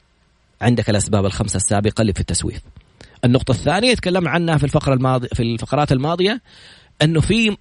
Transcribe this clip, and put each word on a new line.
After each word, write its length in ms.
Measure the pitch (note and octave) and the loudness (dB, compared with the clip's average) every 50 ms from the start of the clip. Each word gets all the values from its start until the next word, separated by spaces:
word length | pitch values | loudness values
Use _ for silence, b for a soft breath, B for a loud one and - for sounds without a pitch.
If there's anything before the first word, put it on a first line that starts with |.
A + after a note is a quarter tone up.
| _ _ _ _ _ _ _ _ _ _ _ - | _ _ _ _ _ _ _ _ _ _ _ -4
عندك 280 | - B2 A#2+ A2+ - - | 0 0 2 2 2 0
الأسباب 360 | G#2 G2+ - - G#2 G2+ F#2+ | 0 0 0 0 0 0 0
الخمسة 320 | G2 - - G#2+ G#2 - | 0 -2 -2 -4 -4 -2
السابقة 440 | F#2 - - G#2+ G2+ G2+ G#2+ - - | -2 0 0 0 0 0 0 0 0
اللي 120 | G#2+ G2+ - | 0 0 0
في 60 | - | -2
التسويف. 420 | F#2 - F2 - - F2 - - - - - - - B B B B B B B B | -4 -4 -4 -4 -4 -6 -8 -10 -14 -18 -20 -20 -20 B B B B B B B B
النقطة 260 | A#2+ B2 B2 - - | 2 2 2 2 0
الثانية 420 | B2 - - D3 E3+ G3+ A#3+ B3+ A3+ | -2 -2 0 -2 0 2 2 2 0
تكلم 340 | - - F3+ F3+ F#3+ F3 | 0 0 -2 -2 0 0
عنها 300 | C#3 D3 F3 E3+ E3 D#3 | 0 0 0 0 0 0
في 60 | C#3 D3 | 0 0
الفقرة 300 | C#3 - D3+ - C#3 C3+ | 2 0 0 2 2 0
الماضية، 340 | B2+ C3 B2+ C3 B2 B2 | 2 2 0 0 0 -2
في 160 | - - - A#2 | -4 -4 -2 -2
الفقرات 480 | A#2 A#2 A2 B2 - C3+ D3 D3+ - | -2 -4 -4 -6 -4 -2 0 2 2
الماضية، 500 | C#3+ B2+ C#3 D#3 E3+ F3 F3+ G3+ A#3+ B3 - B B B B B B B B B B - | 2 0 0 -2 0 0 0 0 -2 -4 -10 B B B B B B B B B B 0
أنه 200 | D3+ D#3+ E3 D3+ | 2 2 4 2
في، 360 | C3+ - G#3 A#3 A3+ G#3+ G3 - | 2 2 2 2 2 0 0 -4